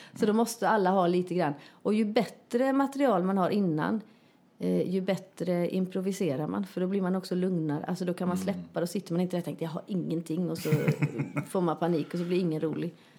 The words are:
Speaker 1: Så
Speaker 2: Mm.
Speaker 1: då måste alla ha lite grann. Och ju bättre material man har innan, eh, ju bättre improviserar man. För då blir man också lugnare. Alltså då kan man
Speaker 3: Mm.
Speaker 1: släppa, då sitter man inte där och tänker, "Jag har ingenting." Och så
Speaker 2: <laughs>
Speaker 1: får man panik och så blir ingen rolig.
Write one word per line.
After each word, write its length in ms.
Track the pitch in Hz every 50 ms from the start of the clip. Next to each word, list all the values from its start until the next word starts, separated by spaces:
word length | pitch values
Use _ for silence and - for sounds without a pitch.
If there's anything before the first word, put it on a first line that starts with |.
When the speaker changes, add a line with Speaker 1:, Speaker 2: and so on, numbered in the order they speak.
| - - -
Speaker 1:
Så 80 | - 226
Speaker 2:
Mm. 20 | 208
Speaker 1:
då 100 | 208 226
måste 320 | 233 226 - - 202 180
alla 200 | 220 214 190 180
ha 180 | 190 196 180 170
lite 260 | 175 180 180 180 175
grann. 180 | 180 170 147 143 - - -
Och 220 | - - - 196 208
ju 120 | 214 226
bättre 680 | 208 214 247 208 - - - - - - 240 262 269 262
material 500 | 277 277 269 277 269 285 262 208 175 180
man 140 | 185 196 190
har 120 | 180 165
innan, 520 | - 208 202 175 151 151 160 175 220 214 - - - - _ _ _ _ _ _ _ -
eh, 300 | 180 180 180 175 165 -
ju 120 | 180 190
bättre 680 | 185 196 190 - - - - - 170 180 180 175 175 -
improviserar 800 | - 190 185 180 - 190 185 196 190 - 202 160 131 131 151 156
man. 180 | 185 202 196
För 160 | - - 185
då 60 | 185 185
blir 140 | 196 202
man 140 | 190 180 185
också 200 | 190 185 - 185
lugnare. 480 | 180 180 190 185 170 156 151 143 151 -
Alltså 200 | - 180 170 185
då 80 | 175 175
kan 140 | - 185 180
man 100 | 180 190
Speaker 3:
Mm. 60 | 190
Speaker 1:
släppa, 360 | 185 202 180 175 - - 170
då 80 | 165 175
sitter 260 | - 202 - - 170
man 80 | 175
inte 140 | 180 180 180
där 60 | 175
och 40 | 170
tänker, 200 | - - - 165
"Jag 60 | 165
har 100 | 151 180 - -
ingenting." 640 | 208 180 151 156 160 170 170 - 160 170 180 160
Och 80 | 160 160
så 120 | - 156
Speaker 2:
<laughs> 800 | 151 139 139 147 147 - 147 147 - 117 - - - 143 - -
Speaker 1:
får 120 | - 196
man 160 | 180 165 151 -
panik 360 | 170 165 175 151 165 - -
och 60 | 175
så 60 | 175
blir 140 | 175 180 180
ingen 220 | 190 170 156 156
rolig. 320 | 156 156 151 151 156 170 - - - - -